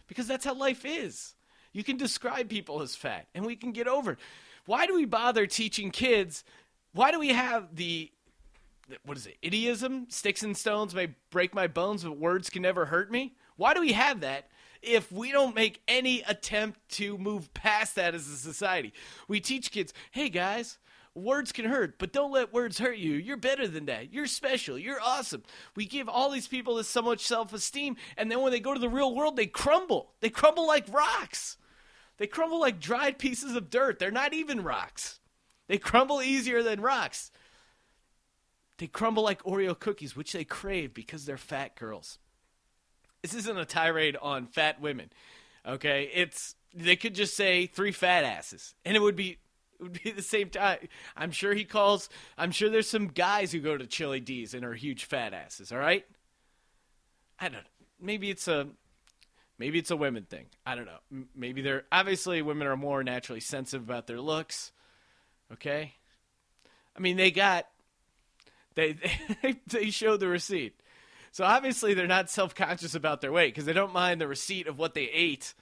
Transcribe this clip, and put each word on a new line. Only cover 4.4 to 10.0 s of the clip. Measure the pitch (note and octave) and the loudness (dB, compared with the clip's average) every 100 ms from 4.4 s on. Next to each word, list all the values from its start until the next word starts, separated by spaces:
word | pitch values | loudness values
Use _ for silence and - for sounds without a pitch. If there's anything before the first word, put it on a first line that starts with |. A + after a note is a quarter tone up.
| - - - | -20 -14 -2
Why | B3 F4 | 2 4
do | F4+ | 4
we | B3+ | 4
bother | A3+ A#3+ A3+ G3+ | 4 4 4 4
teaching | - A3 - G3 | 2 -2 -2 -4
kids? | - B3+ A3 F3 - - - _ _ _ | 2 4 4 2 -6 -16 -20 _ _ _
Why | F3+ C4+ | 4 6
do | E4 | 6
we | C#4+ | 4
have | B3 B3 A#3 F3 D#3+ | 4 4 0 -2 -6
the, | F3 E3 D#3 _ _ _ - _ - _ - - | -4 -4 -6 _ _ _ -20 _ -20 _ -18 -14
what | C#3+ C3+ | -12 -12
is | G2+ | -12
it, | - | -8
idiom? | E3+ G#3+ A#3 A3 B3+ C4 | -2 0 2 0 -2 -6